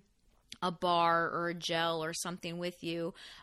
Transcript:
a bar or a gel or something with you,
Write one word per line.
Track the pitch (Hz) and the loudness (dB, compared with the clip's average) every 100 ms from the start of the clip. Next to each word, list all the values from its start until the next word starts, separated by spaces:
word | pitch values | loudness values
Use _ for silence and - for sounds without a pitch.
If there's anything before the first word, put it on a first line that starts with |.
| - _ _ _ - - | -8 _ _ _ -18 -4
a | 180 | -4
bar | 170 180 170 170 165 165 | 0 4 6 6 4 2
or | 165 170 | 0 -2
a | |
gel | 170 165 165 165 165 | -2 -2 0 0 0
or | 156 | -2
something | 170 175 180 175 170 | -4 -6 -6 -8 -4
with | 175 180 | -6 -6
you, | 170 165 165 - - - | -4 -2 -4 -6 -16 -14